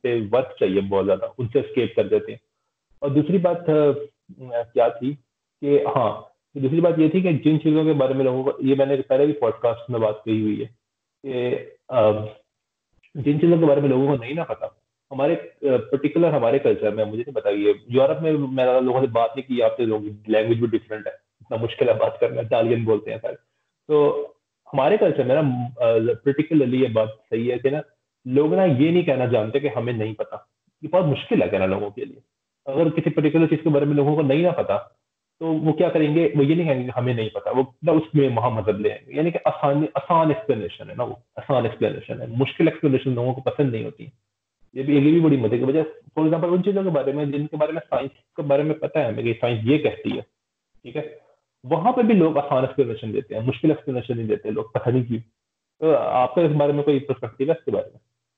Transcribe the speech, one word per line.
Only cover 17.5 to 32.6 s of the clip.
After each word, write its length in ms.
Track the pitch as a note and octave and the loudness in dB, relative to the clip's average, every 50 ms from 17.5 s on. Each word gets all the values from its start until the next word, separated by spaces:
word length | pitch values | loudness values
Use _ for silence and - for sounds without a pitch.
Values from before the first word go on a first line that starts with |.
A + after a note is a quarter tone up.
| G#2 G#2 G#2 G#2 G2+ G#2 - A#2+ | 0 2 2 2 0 0 -2 -2
यूरोप 300 | A#2+ C3 C3+ D3 D#3 D#3 | 2 2 4 2 2 0
में 100 | E3 D#3+ | -2 -2
मैंने 500 | D#3 D3 C#3 C3 C3 C3 B2+ B2+ B2+ C3 | 0 0 -2 -2 -2 0 2 2 2 2
लोगों 200 | B2+ B2+ B2 C3 | 2 2 2 0
से 60 | C3+ | 0
बात 260 | B2 A2 A#2 A#2 A2+ - | 0 2 0 0 0 -2
नहीं 60 | C3+ B2+ | -6 -8
की, 180 | - B2+ A#2+ | -4 0 0
आपसे 240 | A2+ A2+ A2+ A2+ A#2+ | 2 2 0 0 -2
लोगों 240 | A2 A2 G#2+ G#2 G#2+ | -2 -2 -2 -4 -8
की 220 | G#2 G#2 - G#2+ | -12 -10 -4 0
लैंग्वेज 280 | G#2+ G#2+ A2 A#2 A#2 A2+ | 0 2 2 2 0 0
भी 80 | B2 | 0
डिफरेंट 400 | A2+ A2 G#2+ - - A2 G#2+ G2+ | 0 -2 -2 -4 -6 -10 -10 -10
है, 60 | - - - _ _ _ _ | -12 -14 -14 _ _ _ _
इतना 160 | _ - A#2+ | _ -8 -6
मुश्किल 320 | A2+ A#2 A2+ - - C3 A#2+ | -4 -4 -4 -2 0 2 2
है 80 | A2+ | 2
बात 200 | A2+ A2+ A2 - - | 2 0 -2 0 0
करना, 200 | A#2+ A#2 B2 B2 | -2 -2 0 -4
इटालियन 440 | A#2+ A2+ B2+ A#2 A2+ A#2 A#2 A#2 A2+ | -4 -2 0 2 2 2 0 0 2
बोलते 260 | A2 A2 G#2 - A2 | 2 0 0 0 -4
हैं 60 | A2 | -10
सारे। 180 | A2 - A#2+ C#3+ - _ _ _ _ _ _ _ _ _ | -8 -8 -10 -10 -12 _ _ _ _ _ _ _ _ _
तो 340 | - D#3 D3 D3 D3 D3 D3 C#3+ - - _ _ _ _ _ _ - | 0 2 4 4 4 2 -2 -6 -10 -14 _ _ _ _ _ _ -6
हमारे 260 | - C#3 C3 D3+ G#3+ | -2 0 2 2 4
कल्चर 260 | G#3+ G#3+ F3 C#3+ - B2+ | 4 2 2 2 2 0
में 120 | B2 C3 | 2 2
ना, 320 | D#3 D#3 C3+ B2+ B2 A#2+ | 2 2 0 0 -2 -4
अ, 460 | B2 - - B2 A#2 A#2 A2+ A2+ A#2+ A2+ | -6 -4 0 0 2 2 2 2 0 -2
पर्टिकुलरली 680 | - - C#3+ C#3 D3 D#3 - E3 D3+ C3+ A#2+ B2 B2+ | 0 0 0 0 0 0 2 2 2 2 2 2 2
ये 60 | C3 | 0
बात 300 | A#2+ A2 A2 A2 A2 A2 - | 2 2 0 0 -2 -4 -12
सही 260 | _ _ A2+ A2 A#2 | _ _ -4 -4 -2
है 120 | B2 B2 A#2+ | -2 -2 -2
कि 120 | B2 C3+ | -2 -2
ना, 120 | C#3 D#3 D3 - _ _ _ _ _ _ - | -2 -4 -6 -10 _ _ _ _ _ _ -8
लोग 260 | B2+ B2+ C#3 D3 D3+ F3 | -2 2 2 2 2 2
ना 120 | F#3+ F#3+ | 2 2
ये 260 | F3+ C#3+ A#2+ D3 E3 | 4 4 4 4 4
नहीं 140 | E3+ F3+ E3+ | 4 2 2
कहना 200 | E3 C3+ B2+ B2 | 2 0 0 0
जानते 340 | A#2 B2 A2+ G#2+ A2 A2+ C#3 | 2 2 0 0 0 -2 -2
कि 80 | C#3+ | -2
हमें 260 | C#3+ A2+ B2 A2+ A#2+ B2 | -2 -4 -4 -4 -4 -4
नहीं 220 | A2+ G#2+ A2 G#2+ | -4 -4 -4 -6
पता। 340 | - A2 - - G#2 - _ _ _ _ _ _ _ - | -8 -10 -10 -12 -16 -16 _ _ _ _ _ _ _ -6
ये 40 | |
बहुत 180 | D3+ E3 F#3 F3+ | -2 0 2 2
मुश्किल 360 | D3+ C3 - - - A#3+ G2 | 2 0 -2 -2 -2 0 0
है 80 | F2+ F2 | 2 2
कहना 160 | - F#2+ F#2+ | 0 0 0
लोगों 260 | F#2+ F#2+ G2 G#2 G2+ | 0 0 -2 -4 -6
के 140 | G#2 A#2+ B2 | -8 -10 -12
लिए। 160 | - - - _ _ _ _ _ _ _ _ | -12 -12 -16 _ _ _ _ _ _ _ _